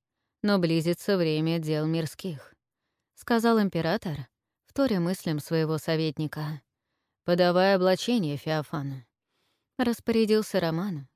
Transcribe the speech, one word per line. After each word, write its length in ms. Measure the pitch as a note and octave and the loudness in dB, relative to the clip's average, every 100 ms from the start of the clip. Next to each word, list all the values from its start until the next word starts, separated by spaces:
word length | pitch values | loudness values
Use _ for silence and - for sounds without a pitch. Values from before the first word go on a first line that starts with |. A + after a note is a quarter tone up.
| _ _ _ - | _ _ _ -4
но 160 | G#3 G3 | 0 2
близится 600 | E3+ E3 E3 E3+ - F#3+ | 2 2 0 -2 0 2
время 400 | D#3+ D#3 D#3+ E3+ | 2 2 0 -2
дел 260 | D3+ D3+ | -2 -2
мирских», — 680 | D#3 E3 D#3+ - F#3+ C#3 - _ _ _ _ _ _ _ | 0 -2 -4 -8 -12 -12 -16 _ _ _ _ _ _ _
сказал 440 | - A#3 A#3 A3+ | -2 2 4 4
император, 720 | G3 E3 D#3+ G#3 F3+ C#3+ B2+ _ _ _ | 2 0 -2 -2 -4 -8 -12 _ _ _
вторя 340 | _ - C4+ F#3+ | _ -2 0 2
мыслям 420 | E3+ - F3 D3+ | 0 -2 -4 -4
своего 360 | - E3 D#3 D#3 | -2 -2 0 -2
советника. 880 | - D#3+ D#3+ D3 D3+ D#3 D3+ D3+ _ _ _ _ _ _ - | -2 -2 -2 -2 -6 -6 -8 -10 _ _ _ _ _ _ -2
«Подавай 480 | F3 F3 F3+ F#3+ | 2 4 4 4
облачение, 640 | G3 F#3 F#3 - A#3+ D3+ C#3+ | 4 4 2 0 0 0 -4
Феофан». 680 | D#3 D#3 C#3+ D3+ C#3 C3+ _ _ _ _ _ _ _ - | -4 -4 -4 -8 -8 -10 _ _ _ _ _ _ _ -4
Распорядился 840 | A#3+ A3+ - A3+ G#3+ G#3+ G#3 F#3+ | -2 -2 0 2 4 2 2 -2
Роман 480 | E3+ E3 G3+ D3+ C3+ | 0 -2 -4 -6 -10